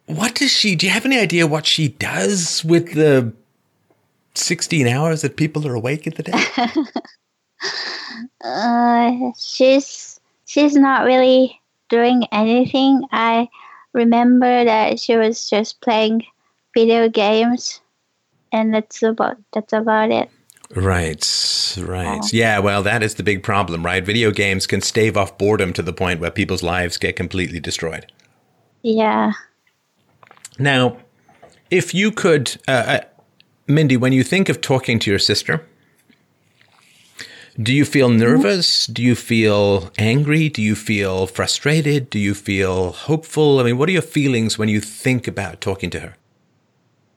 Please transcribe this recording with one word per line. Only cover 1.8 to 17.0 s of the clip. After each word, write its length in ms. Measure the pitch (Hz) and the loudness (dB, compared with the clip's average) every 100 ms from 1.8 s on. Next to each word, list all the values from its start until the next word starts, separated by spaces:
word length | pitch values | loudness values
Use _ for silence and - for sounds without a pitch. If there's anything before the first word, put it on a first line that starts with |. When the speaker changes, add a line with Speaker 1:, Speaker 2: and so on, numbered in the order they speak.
| 147 | -2
Speaker 1:
does 760 | - - 151 196 196 160 - | -2 -6 -4 -2 -2 -4 -4
with 300 | 160 170 170 | 2 2 2
the 400 | 147 156 135 117 - _ _ _ _ _ _ _ _ _ - | 2 4 4 2 -6 _ _ _ _ _ _ _ _ _ -8
sixteen 520 | - 170 - 160 120 | -4 -4 -2 0 0
hours 360 | 131 165 156 | 0 0 -2
that 120 | 143 - | -4 -2
people 300 | 160 156 151 | -2 -2 -6
are 60 | |
awake 320 | 120 123 151 160 | -4 -4 -6 -6
in 80 | |
the 80 | 160 | -10
day? 600 | 156 233 - - 240 - 262 | -4 -2 -2 -2 -2 -4 -6
Speaker 2:
<laughs> 80 | 240 - _ _ _ _ _ - - - - - 226 240 - | -8 -14 _ _ _ _ _ -12 -10 -12 -12 -14 -16 -18 -14
Uh, 880 | 113 135 233 240 240 233 240 247 254 - | -10 -4 -2 2 2 2 2 0 -4 -8
she's, 840 | - - 262 269 - - - - _ _ - | -8 2 4 4 2 -8 -18 -20 _ _ -6
she's 300 | 285 294 285 | 0 4 6
not 300 | 269 262 247 | 4 4 4
really 540 | 254 254 262 262 - _ _ - | 4 6 6 4 -2 _ _ -2
doing 360 | 233 240 247 220 | 2 4 2 0
anything. 720 | 214 220 240 254 269 269 269 269 | 0 2 2 2 2 2 2 0
I 360 | 220 226 226 240 - - - _ | -2 0 0 -2 -8 -20 -20 _
remember 720 | 240 233 233 247 247 247 247 240 | 0 4 4 6 4 4 4 2
that 340 | 220 214 233 | 2 0 -2
she 160 | - 226 | 0 2
was 340 | 220 233 - | 2 -2 -2
just 300 | 208 226 - | -2 -2 -6
playing 420 | - 220 220 226 - _ _ _ _ | -2 0 0 0 -4 _ _ _ _
video 360 | 233 226 233 | 2 4 4